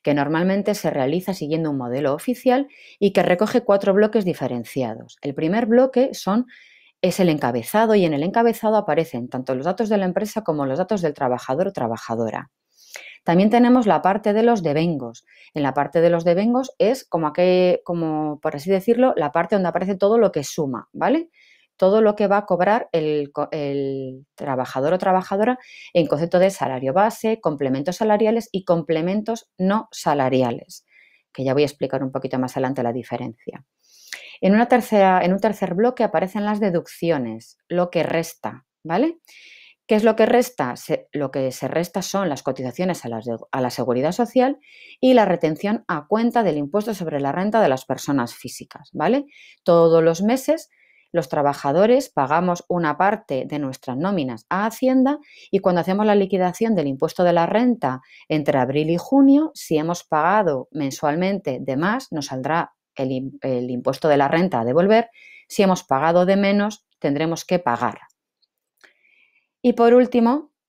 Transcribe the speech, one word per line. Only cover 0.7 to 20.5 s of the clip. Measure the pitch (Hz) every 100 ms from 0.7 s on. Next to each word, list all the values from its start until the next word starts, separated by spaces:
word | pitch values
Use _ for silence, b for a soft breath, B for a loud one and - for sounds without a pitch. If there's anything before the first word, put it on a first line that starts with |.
se | 202 160
realiza | 143 131 175 190 185
siguiendo | 147 160 156
un | 139
modelo | 123 131 143 151
oficial | - 240 254 254 285 B B B
y | 202
que | 196
recoge | 175 180 214 247
cuatro | - 202 202
bloques | 196 214 220 180
diferenciados. | 147 127 120 113 139 117 117 117 _
El | 143 143
primer | 160 214 214
bloque | 240 262 247 269 -
son, | 185 214 - b b b b b
es | 185 185
el | 175
encabezado | 147 123 120 113 214 226
y | 214 165
en | 143
el |
encabezado | 175 233 233 226 214 214
aparecen | 202 151 160 120 123
tanto | 127 131
los | 131 160
datos | 196 214
de | 208
la | 180
empresa | 190 208 220
como | 175 151 135
los | 143
datos | 185 208
del | 160
trabajador | 143 127 123 - 139 196
o |
trabajadora. | 151 117 113 - 113 110 - - _ _ B B B B B
También | - 175 208
tenemos | 240 240 254 208
la | 151
parte | 185 208 214
de | 214
los | 233 220
devengos. | 160 147 170 143 120 113 b b b
En | 151
la | 135 143
parte | 143 170
de | 170
los | 170
devengos | 175 175 226 247 262 -
es | 196 269 -
como | 170 151
que, | 175 180 185 180 175 -
como | 170 160 151 151 147
por | 156 147
así | 175
decirlo, | 190 233 233 262 -
la | 147
parte | 165 180
donde | 202 175
aparece | 165 190 190
todo | 202 233
lo | 196
que | 156
suma, | 139